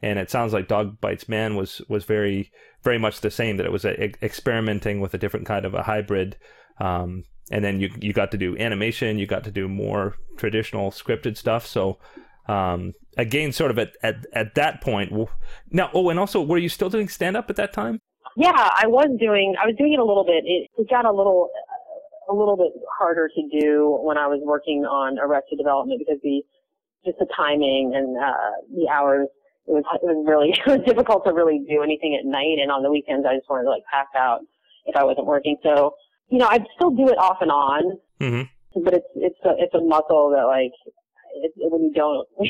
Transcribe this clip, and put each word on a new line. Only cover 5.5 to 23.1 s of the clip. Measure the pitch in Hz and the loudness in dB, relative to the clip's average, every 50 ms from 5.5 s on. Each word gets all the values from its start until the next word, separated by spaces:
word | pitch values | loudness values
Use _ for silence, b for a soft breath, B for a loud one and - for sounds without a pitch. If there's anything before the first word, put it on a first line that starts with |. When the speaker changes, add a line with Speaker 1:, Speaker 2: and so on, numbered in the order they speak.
| 107 98 95 | -4 -4 -4
Speaker 1:
of | 95 95 | -4 -6
a | 90 87 | -4 -4
hybrid. | 107 107 107 101 101 101 95 95 95 - - b b b b b b b b | -2 -4 -4 -2 -2 -2 -2 -2 -4 -8 -16 b b b b b b b b
Um, | 98 92 90 87 90 87 90 95 - - - - - - | -4 -2 -2 -2 -4 -6 -8 -12 -14 -16 -20 -20 -12 -6
and | - 107 101 | -4 -2 -2
then | 101 98 95 | -2 -2 -2
you, | 98 95 - 101 | -4 -4 -6 -6
you | 101 104 101 | -6 -2 0
got | 113 98 - | 0 -2 -2
to | - | -2
do | 98 92 90 90 | -4 -4 -4 -4
animation, | - 113 117 104 98 107 117 117 - 127 110 107 104 | -2 -4 -4 -2 -2 -2 -4 -2 -2 -4 -2 -2 -2
you | 98 | -2
got | 98 101 92 - | -4 -4 -6 -6
to | 107 | -6
do | 98 101 95 | -6 -6 -6
more | 95 98 101 104 104 101 104 95 104 - - - - - | -4 -6 -6 -4 -4 -2 -2 -2 -4 -6 -8 -12 -12 -10
traditional | - - 104 104 110 107 - - 104 98 98 | -6 -6 -2 -2 -2 -4 -4 -6 -4 -4 -4
scripted | - - - - 113 110 - 120 107 | -6 -8 -4 -4 -4 -4 -4 -8 -8
stuff. | - - 117 110 117 - | -4 -2 -2 -2 -2 -4
So | - - 110 95 98 92 _ B B B B B B B B B | -4 -4 -2 -2 -2 -4 _ B B B B B B B B B
um, | - 104 98 92 90 87 90 92 92 - _ - - - | -4 -2 -2 0 -2 -2 -4 -6 -10 -12 _ -20 -12 -6
again, | - 120 110 127 147 156 143 | -6 -4 -2 -2 -2 -2 -2
sort | 123 - 160 135 | -2 0 0 0
of | 110 117 | 2 0
at, | 107 - _ - - | -2 -4 _ -4 -4
at, | 113 107 110 - - - | -4 -4 -4 -10 -6 -4
at | 117 110 107 - | -4 -4 -2 0
that | 147 147 160 - - | 0 0 0 -2 -4
point. | - 135 110 101 101 - | -4 -4 -2 -2 -2 -4
W-, | 107 107 117 - - - b b b b b b | -4 -4 -4 -4 -4 -4 b b b b b b
now, | - 180 180 - - | 0 0 0 0 0
oh, | 180 180 175 | 0 2 2
and | 165 175 | 2 0
also, | 202 - - 202 | -2 0 0 -2
were | 147 147 175 | 0 2 2
you | 170 175 165 | 0 0 -2
still | - - 202 185 | -2 -2 -2 -2
doing | 208 220 208 180 | 0 -2 -2 -4
stand-up | - - 180 180 190 233 226 - | -4 -4 -4 -2 -2 -4 -4 -4
at | 208 | -4
that | - 202 - - | -4 -4 -4 -4
time? | 214 208 233 220 226 _ _ _ _ - - - | -6 -4 -4 -6 -8 _ _ _ _ -20 -10 0
Speaker 2:
Yeah, | 226 330 359 320 | 4 4 6 6
I | 269 220 185 - 190 220 | 6 4 4 4 4 4
was | 220 233 262 302 294 254 202 | 6 6 6 4 4 2 0
doing, | 226 214 208 202 196 196 190 - | 2 2 4 4 2 2 0 0
I | 208 | 0
was | 226 220 | 0 2
doing | - 285 302 302 | 2 2 2 4
it | 262 | 4
a | 226 | 4
little | 214 196 196 185 | 4 4 2 4
bit. | 175 170 160 - | 4 2 2 2
It, | 170 180 175 - - - | 0 -2 -2 -2 -6 -4
it | - 214 - | -4 -2 0
got | 254 247 240 | 2 2 2
a | 226 | 2
little, | 202 196 196 202 185 180 175 - - - - - - - - - - - - - - - - 196 | 2 4 4 4 4 4 2 0 -4 -12 -12 -12 -14 -14 -14 -14 -18 -18 -18 -20 -20 -14 -6 -4
a | 202 | 0
little | 208 208 202 202 | 2 2 2 4
bit | 180 175 156 - 175 170 - - - | 2 2 0 0 -6 -12 -10 -4 -2
harder | 196 170 | 0 0